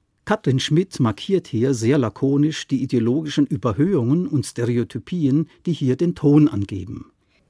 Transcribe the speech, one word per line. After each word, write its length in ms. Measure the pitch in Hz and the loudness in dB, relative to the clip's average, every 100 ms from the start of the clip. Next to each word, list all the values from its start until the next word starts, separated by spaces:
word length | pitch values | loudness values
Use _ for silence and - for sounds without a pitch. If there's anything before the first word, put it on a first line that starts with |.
| _ _ | _ _
Katrin 360 | - - 143 127 | -4 -2 0 0
Schmidt 400 | - 151 190 - | 2 0 0 0
markiert 480 | 117 - - 185 - | 0 -2 -2 -2 -2
hier 240 | 110 135 | -2 0
sehr 240 | 123 113 147 | 0 2 2
lakonisch 720 | 113 - 135 143 151 147 - | 0 -2 0 2 0 -2 -4
die 140 | 131 | -4
ideologischen 640 | 131 120 113 143 156 151 139 | -2 0 0 -2 -2 -2 0
Überhöhungen 800 | 120 123 101 170 175 117 160 175 | -2 -2 0 0 2 2 0 0
und 180 | 139 | -2
Stereotypien, 1040 | - - 117 120 107 117 - 180 139 143 156 _ | -4 -4 -2 -2 -4 -8 -8 -2 2 2 0 _
die 80 | 175 | -6
hier 240 | 156 131 131 | -2 0 0
den 180 | 175 | -2
Ton 340 | - 143 147 147 | 0 4 6 4
angeben. 640 | 101 98 98 92 - - _ _ _ | 2 -6 -8 -10 -12 -16 _ _ _